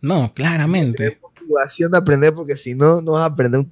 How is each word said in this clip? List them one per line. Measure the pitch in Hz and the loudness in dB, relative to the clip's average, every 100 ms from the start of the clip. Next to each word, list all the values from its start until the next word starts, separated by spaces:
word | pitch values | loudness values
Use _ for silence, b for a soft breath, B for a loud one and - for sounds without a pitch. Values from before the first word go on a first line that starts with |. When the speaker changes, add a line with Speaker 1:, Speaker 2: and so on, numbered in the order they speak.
Speaker 1:
No, | 139 185 113 | -2 -2 -2
claramente. | - 156 165 151 185 135 110 107 | -4 -2 -2 0 0 -2 -2 -6
Speaker 2:
Tienes | - | -6
motivación | - _ 165 147 139 - 170 | -18 _ -4 -2 0 -2 0
de | 180 | 2
aprender, | 185 139 156 | 2 4 2
porque | 160 143 139 | 2 -6 -8
si | 127 | -6
no, | 127 147 170 | 2 2 4
no | 160 | 0
vas | 156 | 0
a | 165 | 0
aprender | 139 123 127 | 0 0 0
un | 139 | -2